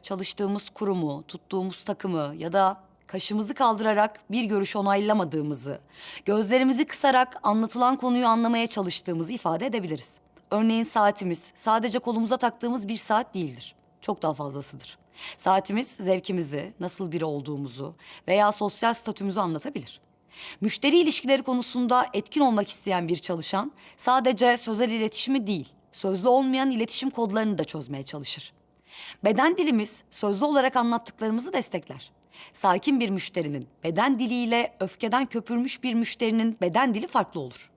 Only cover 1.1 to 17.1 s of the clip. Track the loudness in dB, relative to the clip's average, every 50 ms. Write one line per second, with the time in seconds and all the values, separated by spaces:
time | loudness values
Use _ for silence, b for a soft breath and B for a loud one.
1.1 | -4 -6 -10 -14 -18 -18 _ -6 -4 -4 -4 -4 -6 -6 -6 -6 -6 -4 -4 -4
2.1 | -2 -2 -2 -4 -6 -8 -6 0 2 4 4 4 2 -2 -8 _ _ _ _ -10
3.1 | -8 -6 -4 -2 -2 -2 -2 -2 0 2 2 2 2 2 2 2 4 4 2 2
4.1 | 0 -6 _ -4 -2 -2 0 0 0 0 0 0 -2 0 2 2 2 2 2 2
5.1 | 2 2 0 0 -2 -4 -4 -4 -4 -4 -6 -6 -8 -10 B B B B B B
6.1 | B B -2 0 0 2 2 2 4 4 4 4 4 2 0 0 0 2 4 4
7.1 | 6 4 4 2 -2 -2 0 0 2 2 0 0 0 2 2 2 2 2 0 0
8.1 | 2 4 4 4 4 4 4 2 2 2 0 0 -2 -2 -2 -2 -4 -4 -4 -4
9.1 | -4 -4 -4 -4 -6 -4 -2 -2 -2 -2 -2 -4 -4 -4 -4 -4 -6 -6 -8 -10
10.1 | -12 -14 _ _ _ _ _ -2 0 2 2 2 2 2 0 0 2 4 4 4
11.1 | 4 2 -2 -4 -4 -4 -6 -8 -10 -4 0 2 2 2 2 0 -2 -2 -2 -2
12.1 | 0 0 0 0 0 0 0 -2 -2 -2 -4 -4 -4 -4 -4 -6 -6 -4 -2 0
13.1 | 0 0 0 -2 -4 -4 -4 -6 -6 -10 -16 -18 -20 _ _ _ _ _ -6 -6
14.1 | -4 -2 -2 -2 -2 -4 -6 -8 -8 -8 -10 -10 -12 -14 -18 -20 -20 -20 _ B
15.1 | B B B B B -2 2 2 2 2 2 0 -2 -2 -2 -4 -6 -2 0 0
16.1 | 0 0 0 -2 -2 -2 -2 -4 -4 -6 -8 -10 -10 -8 -6 -6 -4 -4 -6 -6